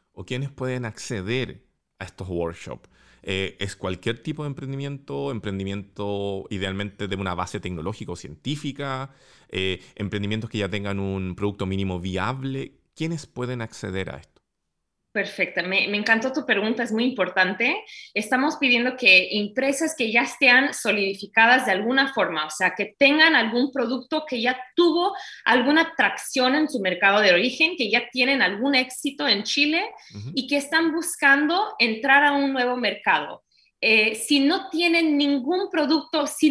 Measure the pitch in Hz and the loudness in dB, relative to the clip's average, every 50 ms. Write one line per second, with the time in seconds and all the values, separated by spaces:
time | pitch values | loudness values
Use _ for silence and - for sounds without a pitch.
0 | _ _ _ - 90 - 123 127 143 135 143 - 127 127 127 127 120 110 - - | _ _ _ -16 -10 -8 -6 -6 -6 -8 -8 -6 -6 -4 -4 -4 -6 -8 -10 -10
1 | - - 120 98 90 104 123 131 117 80 - - _ _ _ _ _ _ _ - | -10 -8 -6 -6 -4 -2 -2 -2 -4 -6 -8 -14 _ _ _ _ _ _ _ -16
2 | 95 87 - - 92 95 87 85 85 82 82 - - 78 60 - _ _ _ _ | -14 -14 -12 -12 -8 -6 -4 -4 -4 -4 -6 -10 -14 -14 -14 -16 _ _ _ _
3 | _ _ _ _ - 98 95 95 98 - - - 98 95 - - 98 92 92 - | _ _ _ _ -8 -4 -4 -2 -2 -4 -6 -8 -8 -8 -8 -6 -6 -6 -6 -4
4 | - 113 117 - - 156 147 151 147 143 131 - 139 131 135 139 139 139 143 135 | -4 -6 -6 -4 -6 -8 -8 -6 -8 -8 -8 -8 -8 -8 -8 -6 -6 -8 -10 -10
5 | - - 139 139 139 139 123 104 95 104 98 95 95 98 98 101 98 - _ 101 | -10 -10 -8 -6 -6 -4 -6 -6 -6 -6 -4 -4 -4 -4 -6 -8 -8 -10 _ -8
6 | 101 101 101 101 101 101 98 95 - - 101 92 98 95 95 98 101 101 - - | -6 -4 -4 -4 -4 -4 -6 -8 -8 -8 -6 -4 -4 -4 -4 -4 -6 -8 -8 -8
7 | 107 95 98 95 95 92 87 90 90 - - 95 - 92 90 80 80 98 110 - | -8 -6 -4 -4 -4 -4 -4 -4 -4 -6 -6 -8 -6 -6 -6 -6 -6 -6 -8 -8
8 | - - 87 - - 69 76 - - 127 151 147 - 143 135 143 143 135 131 131 | -10 -10 -10 -12 -12 -16 -16 -8 -6 -6 -6 -4 -6 -8 -6 -6 -6 -6 -4 -6
9 | 135 - _ _ _ _ _ _ _ _ - 95 95 95 90 - - - - - | -8 -10 _ _ _ _ _ _ _ _ -4 -2 -2 -2 -2 -4 -8 -12 -10 -8
10 | 101 92 104 101 101 101 110 110 113 107 - 107 101 90 107 101 101 101 101 98 | -6 -4 -4 -4 -4 -4 -4 -4 -6 -4 -4 -4 -2 -2 -4 -4 -4 -4 -4 -2
11 | 98 98 95 95 92 92 90 - 104 104 98 - 98 92 95 98 98 95 92 87 | -2 -2 -2 -4 -4 -6 -4 -2 -4 -4 -2 -4 -4 -2 -2 -2 -2 -2 -2 -4
12 | 90 95 92 92 98 117 135 131 131 135 135 135 - - _ _ _ _ _ - | -4 -4 -2 -2 -2 -2 -4 -4 -6 -6 -6 -6 -8 -10 _ _ _ _ _ -6
13 | 160 165 170 156 - - - 123 123 123 127 120 113 - - - 110 95 92 95 | -6 -4 -4 -6 -8 -10 -8 -8 -6 -6 -4 -6 -8 -10 -10 -10 -8 -6 -4 -4
14 | 92 78 65 76 - _ _ _ _ _ _ _ _ _ _ _ _ _ _ _ | -6 -6 -8 -12 -16 _ _ _ _ _ _ _ _ _ _ _ _ _ _ _
15 | _ _ - 202 190 - - 196 180 175 - 185 175 185 190 196 202 202 208 208 | _ _ -6 -4 -4 -4 -4 -4 -4 -2 -2 -4 -2 -2 0 0 0 0 -2 0
16 | 214 226 226 226 254 262 262 302 254 247 214 202 214 220 220 247 226 208 220 220 | 2 2 2 2 0 -2 -4 -2 -2 0 0 0 0 0 0 -2 -2 -2 0 0
17 | 240 254 233 202 180 180 - 190 185 185 208 - 233 269 370 440 - - - - | 0 0 0 0 -2 0 2 2 2 2 0 0 -2 -2 -2 -4 -8 -12 -18 -20
18 | - - - 208 214 - 262 254 277 - - - 285 247 240 233 240 247 247 - | -16 -8 -6 -6 -2 0 0 0 2 0 0 0 2 2 2 2 2 0 -2 2
19 | 240 190 185 180 180 - 208 208 208 202 - 262 269 277 277 - 330 302 - - | 4 6 6 6 4 2 -2 -2 -4 -2 -2 -2 0 0 0 0 -2 -2 -2 -2
20 | 233 220 220 240 277 - - - 269 247 247 262 277 277 - - - 214 214 208 | -2 0 2 2 0 0 0 2 4 6 6 6 6 2 0 -2 -2 0 0 0
21 | 196 196 196 - 202 - - 220 226 233 254 262 - 208 185 190 214 233 262 269 | 0 -2 -4 -6 -12 -2 4 6 6 8 6 6 4 2 0 0 0 0 2 2
22 | 277 277 - 226 180 170 165 156 156 160 - - 185 175 - - 196 - - - | 0 0 0 0 0 0 -2 -4 -6 -6 -2 -2 0 0 0 -2 -6 -6 2 4
23 | 277 269 294 311 320 330 311 247 226 220 233 240 277 269 - 262 233 233 262 240 | 4 6 6 6 6 6 6 4 2 2 2 0 0 0 0 -2 -2 -2 -2 -6
24 | - - 311 311 311 - 262 226 226 247 254 - - - _ 339 349 339 302 349 | -4 -4 -4 -4 -4 -4 -4 -2 0 -2 -2 -4 -8 -2 _ 4 6 6 4 4
25 | 359 392 392 - - - - - - - 240 254 233 277 302 330 320 320 - - | 2 0 -2 -6 -10 -14 -12 0 4 4 4 6 6 6 4 4 4 2 2 2
26 | 220 190 - - - - - 262 254 254 277 302 311 - - 214 190 185 180 175 | 2 2 0 -4 -8 -4 0 2 2 4 4 2 2 0 0 -2 0 -2 0 2
27 | 202 196 202 214 214 190 175 180 240 247 - - 330 339 370 - 233 190 220 247 | 4 4 6 6 6 6 6 6 4 0 0 0 0 0 0 -2 -2 0 0 -2
28 | - - - 254 254 269 277 247 190 180 202 202 254 285 277 254 254 254 - - | -2 -2 -2 0 0 2 2 2 2 0 0 0 0 2 2 2 0 -2 -4 -6
29 | - 277 285 - 294 254 202 202 220 - - 285 294 302 320 349 427 453 - - | -6 -6 -4 -2 0 0 0 0 -2 -2 0 0 0 2 0 0 -2 -4 -8 -14
30 | - - - 104 110 135 180 269 - - 285 285 285 - 320 330 330 320 302 339 | -20 -16 -14 -12 -12 -8 -6 -6 -2 -2 -2 -2 0 0 0 2 2 2 0 -2
31 | 320 - - - 302 277 277 285 302 302 339 392 440 - - - 233 226 220 220 | -4 -6 -2 2 4 4 6 6 4 2 2 0 0 -2 -2 0 0 0 0 0
32 | 262 269 269 285 294 285 285 277 277 269 269 254 247 247 247 247 233 196 - - | 2 4 6 6 6 4 4 2 0 0 0 0 0 0 0 0 -2 -2 -2 0
33 | - 196 165 147 147 - - - _ _ _ _ _ _ _ _ - 220 220 214 | 2 2 2 2 0 -4 -10 -14 _ _ _ _ _ _ _ _ 2 2 4 4
34 | 214 220 220 - - - 294 277 269 294 370 392 - - 330 320 349 339 330 339 | 4 2 0 -4 0 2 2 4 4 4 2 0 -2 -4 -2 0 2 2 2 4
35 | 330 311 294 285 294 277 285 262 233 294 359 381 403 - - 320 294 262 320 285 | 4 2 2 2 2 2 2 0 0 0 -2 -2 -2 -2 0 0 2 2 2 0
36 | - - - 302 285 285 - - 311 302 | 0 -2 -2 -2 -2 -2 0 2 4 4